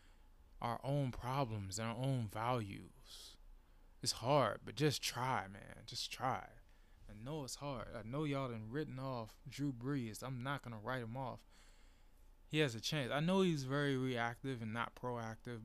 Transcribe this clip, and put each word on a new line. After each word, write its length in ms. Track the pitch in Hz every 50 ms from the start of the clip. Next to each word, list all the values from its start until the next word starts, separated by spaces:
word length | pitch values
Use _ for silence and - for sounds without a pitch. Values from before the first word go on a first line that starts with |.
| - - - - - - - - - - - - -
our 160 | 120 117 - -
own 280 | 135 143 143 139 123
problems 680 | 110 - 117 123 131 143 139 110 110 104 98 95 95
and 100 | 110 113
our 80 | 113 110
own 320 | 117 131 139 135 127 113 98 104
values. 1040 | 107 113 123 127 120 104 98 - 104 92 - - - - - - - - - - - - - - - - - - - - - - -
It's 120 | - - -
hard, 480 | - 113 127 147 143 120 101 104 - -
but 100 | - 107
just 280 | 110 151 147 123 - -
try, 400 | - - 120 127 131 123 101 95
man. 360 | 95 101 98 - - - - 107
Just 260 | - 123 - - -
try. 360 | - - 120 131 113 92 - - 110 - - - - - - - - - - -
I 160 | 104 107 113
know 180 | 135 160 156 135
it's 120 | 120 -
hard. 340 | - 143 143 135 113 - - -
I 120 | 117 104
know 160 | 110 131 151 156
y'all 240 | 147 139 139 135
done 180 | 123 117 110 107 110
written 280 | 123 156 151 - 127
off 380 | 131 135 135 131 117 110 107 - - -
Drew 240 | 127 - 131 143 143
Brees. 520 | 123 117 120 135 147 135 117 110 104 - 120
I'm 180 | 131 131 120
not 220 | 123 139 143 131 -
gonna 160 | 127 113 107
write 220 | 104 120 127 127 117
him 120 | 110 117
off. 240 | 135 131 117 113 - - - - - - - - - - - - - - - - - - - - - -
He 120 | - 151 156
has 140 | 151 131 113
a 40 | 110
chance. 320 | - - 156 - 120 113 127
I 60 | 147
know 220 | 160 175 190 196
he's 240 | 190 175 160 143 131
very 320 | 127 139 147 143 143 135
reactive 640 | 127 131 131 123 117 117 120 120 - - 135 131 113
and 120 | 117 107 110
not 220 | 117 117 - -
proactive, 640 | - - 123 120 117 113 113 110 - - 123 120 110